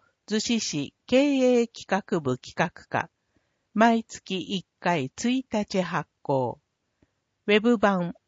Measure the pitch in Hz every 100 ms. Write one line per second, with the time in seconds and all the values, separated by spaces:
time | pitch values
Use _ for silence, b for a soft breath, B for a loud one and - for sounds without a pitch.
0 | _ _ - 214 - 226 - 147 131 -
1 | - 254 285 269 254 247 233 - - 196
2 | - 180 139 127 - - 160 - - 127
3 | - _ _ _ _ _ _ 208 233 226
4 | - - - 185 - 190 - _ 180 170
5 | 131 - 240 262 - 214 202 190 170 160
6 | - _ - 135 123 - _ _ _ _
7 | _ _ _ _ - 208 233 226 202 190
8 | 175 -